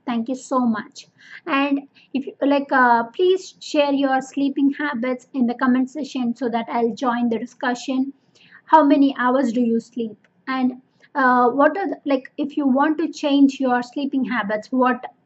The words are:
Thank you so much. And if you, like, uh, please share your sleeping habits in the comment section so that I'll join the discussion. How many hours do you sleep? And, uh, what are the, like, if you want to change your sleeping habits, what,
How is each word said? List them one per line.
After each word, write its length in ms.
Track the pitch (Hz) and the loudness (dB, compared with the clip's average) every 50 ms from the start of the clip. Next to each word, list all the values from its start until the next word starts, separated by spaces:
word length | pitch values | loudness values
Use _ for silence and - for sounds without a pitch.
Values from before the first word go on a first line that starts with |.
| - | -8
Thank 220 | 262 240 233 226 - | -6 -4 -4 -4 -4
you 60 | 262 | -6
so 260 | 262 - - 269 254 | -8 -6 -4 -2 0
much. 460 | 247 233 220 202 - - - - - _ _ _ - - - - - | 0 0 -2 -2 -6 -12 -20 -20 -20 _ _ _ -20 -20 -20 -14 -6
And 420 | 339 285 277 277 285 277 277 - _ _ _ _ _ | -2 -2 0 0 0 -2 -4 -4 _ _ _ _ _
if 140 | - 254 - | -8 -8 -8
you, 80 | - - - | -8 -6 -2
like, 280 | 285 277 285 277 277 - | 0 2 2 0 0 0
uh, 320 | 294 262 247 240 233 233 233 | 2 4 4 4 4 2 2
please 500 | 233 - - 370 359 381 370 - - - - | -2 -2 0 2 2 2 0 -2 -10 -20 -20
share 320 | - - - 302 285 285 | -12 -2 0 0 2 2
your 280 | 277 269 277 262 262 262 | 2 0 0 0 0 0
sleeping 520 | 269 - - 277 277 277 277 311 277 277 | -2 -4 -4 -2 -2 -2 0 2 0 0
habits 560 | 277 - 302 285 285 226 247 254 254 254 - _ | 0 -2 -6 -6 -4 -4 -4 -4 -4 -6 -10 _
in 140 | - 269 240 | -4 -2 -2
the 80 | 233 240 | -2 0
comment 360 | - 277 247 247 262 262 262 | 0 2 2 2 2 0 -2
section 460 | - 302 277 - - 262 240 233 233 | -4 -10 -10 -8 -6 -4 -4 -4 -4
so 120 | - 269 233 | -4 -4 -4
that 160 | 226 226 233 - | -2 -4 -4 -4
I'll 260 | 254 240 233 240 - | -2 -2 -2 -2 -2
join 340 | - 277 247 233 240 240 233 | -2 -2 -2 -2 0 -2 -2
the 100 | 226 208 | -2 -4
discussion. 720 | 240 - - - 285 247 254 254 - - 262 262 269 277 - _ _ _ _ _ _ _ - - _ | -6 -10 -10 -6 -4 -4 -4 -4 -6 -4 -2 -2 -4 -4 -8 _ _ _ _ _ _ _ -20 -12 _
How 180 | - 320 320 294 | 4 6 6 6
many 300 | 277 311 285 277 269 254 - | 6 6 4 4 2 2 0
hours 340 | 247 254 254 277 262 233 | 0 0 2 2 0 0
do 80 | 214 247 | 0 0
you 200 | 240 226 226 233 | 0 0 0 -2
sleep? 360 | - - - 247 226 214 208 _ _ _ _ _ - | -4 -6 -8 -8 -8 -8 -8 _ _ _ _ _ -10
And, 360 | 269 262 262 254 254 - - _ _ _ _ _ _ - | -8 -4 -2 -2 -2 -4 -6 _ _ _ _ _ _ -2
uh, 360 | 285 262 254 254 247 247 240 | 0 2 4 4 4 4 2
what 260 | - 277 285 311 302 | 4 4 4 4 2
are 120 | 392 392 277 | 0 -6 -6
the, 120 | - - - | -6 -6 -2
like, 280 | 285 277 262 - - - - | -2 -2 -2 -2 -8 -8 -6
if 180 | 311 285 - | -6 -4 -4
you 100 | 302 285 | -2 0
want 320 | 262 247 277 294 311 302 320 | 2 2 2 2 2 0 0
to 140 | 320 294 | -2 -4
change 480 | - - 302 285 277 285 277 269 - - | -4 -4 -2 2 4 4 4 4 4 0
your 220 | 262 247 247 240 | 0 0 0 0
sleeping 420 | 240 - - 294 285 277 285 269 240 | -2 -6 -8 -6 -6 -4 -2 -4 -2
habits, 440 | 190 247 226 202 202 214 214 - - | -2 -4 -4 -4 -4 -4 -6 -6 -4
what, 340 | 262 254 247 254 240 - - - _ _ _ | 0 2 2 2 0 -2 -6 -14 _ _ _